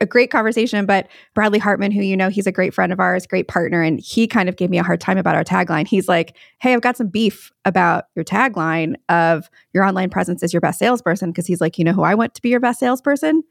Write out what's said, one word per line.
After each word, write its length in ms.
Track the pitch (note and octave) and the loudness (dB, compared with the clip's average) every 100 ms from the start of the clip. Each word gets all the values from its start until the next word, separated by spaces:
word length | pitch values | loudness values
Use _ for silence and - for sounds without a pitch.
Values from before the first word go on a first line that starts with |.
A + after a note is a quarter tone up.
a 60 | G#3 | 0
great 240 | B3 B3+ | 2 2
conversation, 560 | C#4 A3 A3+ A3+ G#3 G3 | 2 0 0 -2 -2 0
but 200 | G3 - - - | 0 -2 -12 -8
Bradley 240 | - G#3+ G#3 | -2 0 2
Hartman, 340 | G3+ G3 G3 | 0 0 0
who 80 | G3+ | 0
you 160 | G3 F#3+ | 0 0
know, 140 | F#3+ | 0
he's 160 | F#3+ F#3+ | 0 -2
a 40 | |
great 220 | F#3 F#3 | -2 -2
friend 220 | - F#3 | 0 -2
of 40 | F#3 | 0
ours, 280 | F#3 F#3 F#3 | 0 0 -2
great 200 | F#3 F#3 | -4 -2
partner, 360 | - E3+ E3+ | -2 0 0
and 180 | D#3+ D#3+ | 0 0
he 260 | - - A3+ | -2 0 0
kind 220 | A#3+ F#3 | 2 -2
of 80 | F#3 | -2
gave 140 | F3+ | -2
me 80 | F3 | 0
a 40 | |
hard 200 | F3 F3 | 0 -2
time 160 | - F#3+ | 0 0
about 180 | F3+ D#3+ | 0 0
our 80 | |
tagline. 420 | E3 F#3 F3 D#3+ D#3+ | 0 0 0 -2 0
He's 220 | F#3+ F#3 | 0 2
like, 260 | F3 E3 - - _ | 0 0 -8 -20 _
"Hey, 120 | B3+ | 0
I've 80 | B3 | 2
got 160 | B3 B3 | 0 -2
some 120 | A3 | -4
beef 440 | G#3 A3+ - - _ G3 | 0 0 -2 -12 _ -2
about 400 | F#3 F3 E3+ - - | 2 2 0 -4 -8
your 80 | |
tagline 680 | E3 G3 B3+ G3 D#3+ D#3+ D#3+ - - | -4 0 0 0 -2 -2 -2 -4 0
of 400 | E3+ E3 D#3+ - _ _ | 2 4 0 -2 _ _
'Your 100 | - | 0
online 240 | G3 F#3+ F#3 | 2 2 -2
presence 340 | F#3 F3+ F3 | -2 -2 -2
is 100 | F3 | -2
your 100 | E3+ | 0
best 160 | E3 E3+ | -2 0
salesperson,'" 540 | G#3+ B3 F3+ F3 F3+ | 0 0 0 -2 -4
'cause 120 | E3+ E3+ | -6 -4
he's 140 | F3 | -2
like, 180 | E3 - | -2 0
"You 60 | |
know 80 | E3 | 0
who 100 | F#3+ | 2
I 120 | D#3+ | 2
want 200 | G#3 A3+ | 2 -2
to 80 | - | -4
be 60 | A#3+ | -2
your 100 | B3 | 0
best 220 | B3 A#3+ | 0 0
salesperson? 640 | B3 B3+ C#4+ C#4+ D#4 D#4+ D#4 | -2 0 0 0 2 0 -2